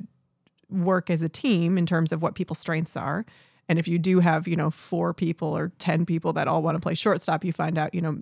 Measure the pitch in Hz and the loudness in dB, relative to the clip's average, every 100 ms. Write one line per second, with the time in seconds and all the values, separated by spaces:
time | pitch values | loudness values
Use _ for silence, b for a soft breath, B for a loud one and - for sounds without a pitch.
0 | - _ _ _ _ _ _ 190 175 185 | -8 _ _ _ _ _ _ -2 2 0
1 | - 170 165 - 277 190 170 185 175 165 | 0 -2 -2 -2 0 2 2 2 2 2
2 | 165 160 165 - 180 156 - 160 160 - | 2 0 -4 -4 -6 -6 -2 -2 -4 -6
3 | 139 160 226 b b b - 165 165 170 | -4 -4 -6 b b b 0 0 2 0
4 | 170 185 175 160 175 165 156 - - 170 | 4 6 6 4 0 0 0 -2 -6 -2
5 | 170 175 165 165 156 147 160 - - 160 | -2 -2 -2 -2 -4 -2 -4 -4 -2 0
6 | 170 165 165 156 147 160 160 160 175 170 | 0 0 0 0 0 2 2 0 -2 0
7 | 220 190 - 160 160 160 160 160 151 180 | 2 2 2 0 -2 -2 -2 0 -2 -2
8 | 165 151 | -2 -4